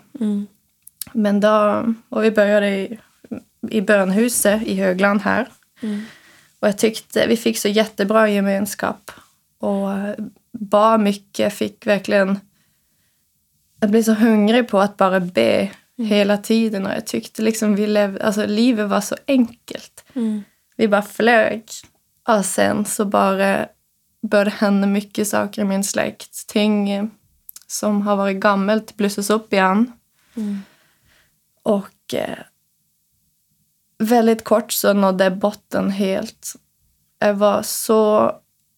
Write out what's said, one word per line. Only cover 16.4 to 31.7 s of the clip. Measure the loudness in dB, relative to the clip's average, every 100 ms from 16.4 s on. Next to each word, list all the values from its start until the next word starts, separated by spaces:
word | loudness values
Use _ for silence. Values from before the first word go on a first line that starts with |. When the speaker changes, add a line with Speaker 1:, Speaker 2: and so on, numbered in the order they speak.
| 2 0 0 -2 -4
Speaker 2:
Och |
jag | -6 -6
tyckte | -8 -6 -4
liksom | -2 0 0 0
vi | 2
lev-, | 0 0 -2 -2
alltså, | -2 -2
livet | 2 2 2 0
var | -2
så | -2 -6 0
enkelt. | 0 0 -4 -16 -16 -16 -20 -14
Speaker 1:
Mm. | -8 -6 -6 -10 _ _ -2
Speaker 2:
Vi | 0
bara | 0
flög. | -2 -2 2 4 2 -2 -10 -20 -20 _ _ _ -2
Och | 0 0
sen | 0 0 0 -4
så | -4 -2
bara | 0 0 0 0 0 -4 _ _ _ _ _
började | -2 0 0
hända | 0 0 2 2
mycket | 0 -4 -6 -2
saker | -2 -4 -4
i | -4
min | -2
släkt. | -4 -4 -6 -8 -16 -18 -6
Ting, | 0 0 0 -2
eh, | -4 -6 -10 _ _ -20 -20 -14
som | -6 -2 0
har | 0 0
varit | 0 0
gammalt | 0 2 2 0 -2 -4
blossas | -2 -2 -2
upp | -2 0
igen. | 0 2 2 0 -4 _ _ _ -10
Speaker 1:
Mm. | -6 -8 -10 _ _ _ _ _ _ _ _ _
Speaker 2:
Och, | -2